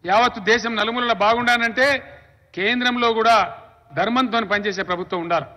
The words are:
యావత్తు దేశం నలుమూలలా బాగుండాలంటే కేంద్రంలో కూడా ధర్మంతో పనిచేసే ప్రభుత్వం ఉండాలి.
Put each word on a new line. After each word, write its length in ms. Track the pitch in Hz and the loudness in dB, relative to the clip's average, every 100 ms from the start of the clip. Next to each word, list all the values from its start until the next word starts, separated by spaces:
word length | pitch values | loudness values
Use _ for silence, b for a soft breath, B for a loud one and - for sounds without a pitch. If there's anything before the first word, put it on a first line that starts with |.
| 170 | 2
యావత్తు 340 | 202 240 233 | 4 4 0
దేశం 360 | 190 233 226 220 | 0 2 2 -2
నలుమూలలా 380 | 214 240 240 | -2 -2 -2
బాగుండాలంటే 720 | 214 202 233 240 240 233 220 269 269 - - _ _ _ | 2 2 2 2 2 0 0 0 0 -6 -20 _ _ _
కేంద్రంలో 580 | - 202 247 247 240 240 | -4 -2 0 0 0 0
కూడా 240 | 220 226 226 185 - - _ _ | 2 2 2 0 -4 -20 _ _
ధర్మంతో 460 | 143 196 240 254 226 | -4 0 0 0 -2
పనిచేసే 420 | 208 202 208 190 | -2 -2 -2 -6
ప్రభుత్వం 380 | 175 175 180 185 | -4 -6 -4 -6
ఉండాలి. 260 | 170 170 147 | -2 -2 -4